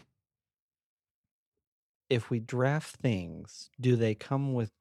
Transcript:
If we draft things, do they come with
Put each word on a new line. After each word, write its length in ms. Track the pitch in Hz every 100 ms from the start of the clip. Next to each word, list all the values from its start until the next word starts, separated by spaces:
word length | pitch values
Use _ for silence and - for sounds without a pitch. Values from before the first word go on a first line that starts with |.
| - _ _ _ _ _ _ _ _ _ _ _ _ _ _ _ _ _ _ _ -
If 220 | 120 -
we 100 | 120
draft 560 | 113 123 131 151 - -
things, 760 | 131 98 82 80 - - - -
do 160 | 123 120
they 180 | 113
come 400 | 107 - 139 139
with 180 | 123 110 _